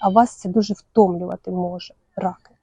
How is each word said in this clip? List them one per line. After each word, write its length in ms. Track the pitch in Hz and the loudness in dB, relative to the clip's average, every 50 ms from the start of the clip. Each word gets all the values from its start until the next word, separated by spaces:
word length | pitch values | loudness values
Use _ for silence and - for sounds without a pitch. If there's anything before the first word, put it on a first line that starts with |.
а 80 | 208 196 | -2 2
вас 260 | 190 226 247 233 - | 4 4 4 4 0
це 140 | - - 185 | -8 -8 -2
дуже 240 | 180 226 202 208 208 | -2 0 0 -2 -4
втомлювати 800 | - _ _ - 233 208 180 175 170 180 180 180 - _ 190 | -10 _ _ 2 2 4 4 2 -4 -6 -8 -10 -10 _ -8
може, 420 | 185 180 175 175 180 175 - - - _ _ _ _ | -6 -6 -6 -6 -8 -10 -14 -18 -20 _ _ _ _
раки. 380 | 190 185 180 - - _ _ _ _ | -6 -6 -6 -6 -8 _ _ _ _